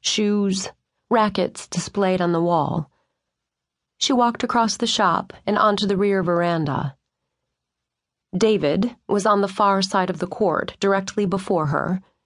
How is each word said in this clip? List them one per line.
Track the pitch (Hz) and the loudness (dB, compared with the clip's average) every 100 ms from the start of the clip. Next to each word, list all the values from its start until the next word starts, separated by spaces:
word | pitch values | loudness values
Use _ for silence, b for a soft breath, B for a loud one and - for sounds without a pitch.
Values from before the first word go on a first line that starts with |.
shoes, | - - 208 208 202 190 190 - _ _ _ | -4 -2 0 0 0 -4 -6 -14 _ _ _
rackets | 233 214 196 180 - - | 2 2 0 -4 -6 -10
displayed | - - 202 190 185 | -8 -6 -2 0 0
on | 175 | 0
the | 170 | 0
wall. | 175 170 143 - 147 _ _ _ _ _ _ _ _ _ _ _ | 0 0 0 -4 -8 _ _ _ _ _ _ _ _ _ _ _
She | - | -2
walked | 254 240 233 | 2 2 0
across | 240 240 226 - | 0 0 0 -2
the | 233 | -4
shop | - 190 185 190 - - | 0 2 0 -4 -8 -4
and | 208 | 2
onto | 214 202 202 | 2 2 0
the | 190 | 0
rear | 202 196 | 2 0
veranda. | 175 170 175 165 147 131 139 - _ _ _ _ _ _ _ _ _ _ _ _ _ 185 | 0 0 0 0 -2 -2 -4 -8 _ _ _ _ _ _ _ _ _ _ _ _ _ 0
David | 220 208 147 170 240 - - | 2 4 2 2 0 -4 -2
was | 202 202 | 0 2
on | 202 | 2
the | 196 190 | 0 2
far | 202 196 | 2 2
side | 190 196 185 | 0 0 0
of | 160 | -2
the | 180 | -6
court, | - 196 156 - - | -2 0 0 -4 -2
directly | 196 196 196 - 202 | 0 0 -2 -4 -2
before | 190 - 180 151 | -2 -2 -2 0
her, | 147 - 190 b b | -2 -2 -4 b b